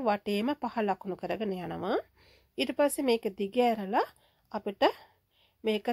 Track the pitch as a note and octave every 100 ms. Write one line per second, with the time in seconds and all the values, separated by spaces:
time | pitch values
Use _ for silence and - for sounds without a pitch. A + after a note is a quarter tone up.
0 | A#3+ G#3 G#3 G3+ B3 C#4+ A#3 A#3 G#3 F#3+
1 | F#3+ F3 F3+ F#3 G#3+ F3+ E3+ E3+ F3+ D#4+
2 | - _ _ _ _ - C4+ C4+ C#4+ -
3 | C4+ A3+ G#3+ F#3+ G3 A#3+ A#3+ A3 F#3+ B3+
4 | C5 - _ _ _ G#3+ G3+ G3 E4 -
5 | - _ _ _ _ _ A3 G#3+ A#3+